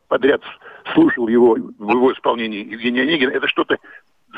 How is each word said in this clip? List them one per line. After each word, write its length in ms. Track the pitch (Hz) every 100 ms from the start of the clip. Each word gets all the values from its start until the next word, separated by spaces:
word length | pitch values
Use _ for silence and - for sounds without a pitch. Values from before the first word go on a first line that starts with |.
| _
подряд 340 | 123 131 127
с-, 500 | - - - - -
слушал 340 | 160 156 127 113
его, 260 | 120 120 110
в 340 | 87 - 104
его 220 | 120 127
исполнении 520 | 120 120 120 113 104 110
Евгения 320 | 110 117 123
Онегина. 280 | 135 165 131
Это 160 | 143 -
что-то 300 | - - - - - _ _ _